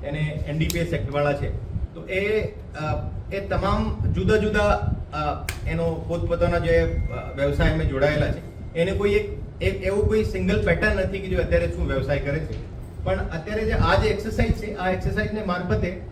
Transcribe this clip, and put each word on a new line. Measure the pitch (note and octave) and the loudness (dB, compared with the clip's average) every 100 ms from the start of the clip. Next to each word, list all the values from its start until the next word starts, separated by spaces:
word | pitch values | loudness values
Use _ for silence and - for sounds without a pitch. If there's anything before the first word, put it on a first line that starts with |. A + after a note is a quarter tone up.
એને | C#3+ D3+ | -4 -2
એન | D3+ - - D3+ | -2 -2 -4 0
ડી | - | 0
પી | E3+ | 0
એસ | E3 | 0
એક્ટવાળા | D#3 C#3+ C#3+ D3 | -2 -2 0 0
છે. | C#3+ - - - - - | 0 -2 -4 -6 -6 -6
તો | E3+ D#3+ | -8 -6
એ, | F#3+ G3+ G#3+ - | -2 0 0 -2
અ, | - - D3 D3+ D3+ - - - | -8 -12 -6 -2 -2 -4 -8 -6
એ | F#3+ | -6
તમામ | - F3+ F#3+ G#3 A3 - - | -2 0 2 2 0 0 0
જુદા | - F#3+ G#3+ | 2 4 4
જુદા, | G#3+ G#3+ G#3 - - - - | 4 2 4 2 0 -2 -4
અ, | D3+ D3+ C3+ - - - | -4 -2 -2 -6 -6 -4
એનો | E3 E3 E3 D#3+ | 0 0 -2 -4
પોતપોતાના | E3+ E3 E3+ F3 F3 | -2 0 2 2 2
જે, | D#3+ E3 | 4 4
અ, | D#3+ D#3+ - - - - | 4 2 -2 -4 -8 -2
વ્યવસાયમાં | C#3+ C#3+ E3 D#3+ D3 | 0 4 4 4 0
જોડાયેલા | C3 D3 D3+ D3 | 4 2 4 2
છે | - - - - | 0 -6 -12 -8
એને | E3 F3 | 0 0
કોઈ | F#3+ G3+ | 2 4
એક, | G#3 G3+ F3 - - | 2 0 -6 -10 -2
એક | F3+ F#3+ | -2 0
એવો | F#3 G3+ | 0 2
કોઈ | G#3 G#3+ | 4 4
સિંગલ | G#3 F#3+ F#3 G#3+ G3+ | 2 0 2 2 2
પેટર્ન | E3 G#3+ G3 | 2 4 2
નથી | F#3 G3 | 0 -2
કે | F#3+ | -2
જો | F3+ | 0
અત્યારે | E3 E3+ E3+ | 2 2 2
શું | - C#3+ | -2 -2
વ્યવસાય | C3+ B2+ C#3+ | 0 0 0
કરે | C#3+ D3 | 0 -4
છે. | D3+ - - - - - | -4 -8 -8 -12 -12 -6
પણ | E3+ F#3+ | -2 -2
અત્યારે | - D#3+ - G#3+ A3 | -2 -6 -4 -2 0
જે | |
આ | A3+ - F#3+ | 4 4 6
જે | G#3+ | 4
એક્સરસાઇઝ | G3+ A3 A3+ A3+ | 2 -2 0 2
છે | - G#3 G3+ | 2 0 -4
આ | F#3 | -2
એક્સરસાઇઝને | F#3 - G#3+ G#3+ G#3+ | 0 0 -2 -2 -2
મારફતે | F#3+ F3+ F3+ G3 F#3 F#3 - | -2 -4 0 0 0 -4 -10